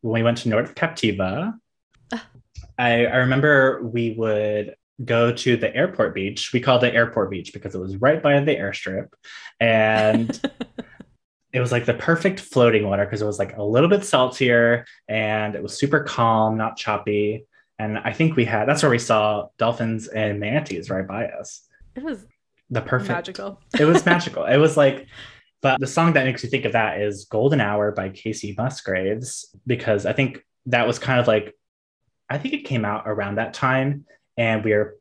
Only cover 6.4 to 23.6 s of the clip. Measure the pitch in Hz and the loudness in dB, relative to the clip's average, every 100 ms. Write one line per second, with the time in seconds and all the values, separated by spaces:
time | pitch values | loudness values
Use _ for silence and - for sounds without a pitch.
6.4 | - 127 131 123 123 117 117 - 95 95 | -4 -2 2 4 4 2 2 0 -4 -6
7.4 | 85 101 98 95 92 98 127 156 151 143 | -12 -12 -12 -10 -10 0 2 2 4 2
8.4 | 143 139 98 98 - 95 - _ - - | 2 0 -4 -8 -8 -8 -8 _ -20 -20
9.4 | - _ 117 113 110 110 107 110 113 - | -20 _ 2 4 4 4 4 2 0 -4
10.4 | 277 - - - - - - _ _ _ | -8 -8 -14 -12 -18 -20 -20 _ _ _
11.4 | _ 131 123 120 120 117 - 165 175 190 | _ -2 0 0 0 -2 0 2 2 -2
12.4 | - 135 120 110 104 98 98 104 104 101 | -4 4 6 6 2 0 -2 -2 -4 -2
13.4 | 98 104 104 117 170 202 196 139 127 - | -4 -4 0 2 4 2 2 2 2 0
14.4 | 127 120 117 117 120 - - 107 107 107 | 2 4 4 2 -4 -20 -8 -4 -2 -2
15.4 | 107 101 110 - 139 147 147 - 117 113 | -4 -6 -8 -4 0 0 -2 0 2 4
16.4 | 110 110 110 - - 104 - 104 104 107 | 2 0 -4 -4 -4 -4 -2 0 0 -4
17.4 | - _ _ _ 110 107 - - 165 160 | -12 _ _ _ -6 -4 -6 0 0 2
18.4 | 110 107 110 151 - 117 - 110 107 104 | 0 0 0 2 2 2 2 2 2 0
19.4 | 101 _ 113 120 113 113 110 110 107 101 | -6 _ -2 0 -4 -4 -6 -4 -2 -2
20.4 | 104 139 147 90 82 95 95 101 113 - | -2 -2 -2 -10 -6 -6 -4 -6 -6 -8
21.4 | - - _ _ - - 302 226 - _ | -14 -18 _ _ -20 -12 -10 -10 -14 _
22.4 | _ _ _ 117 113 127 - 175 175 185 | _ _ _ -8 -2 -4 -2 -6 -6 -12
23.4 | 196 202 | -12 -14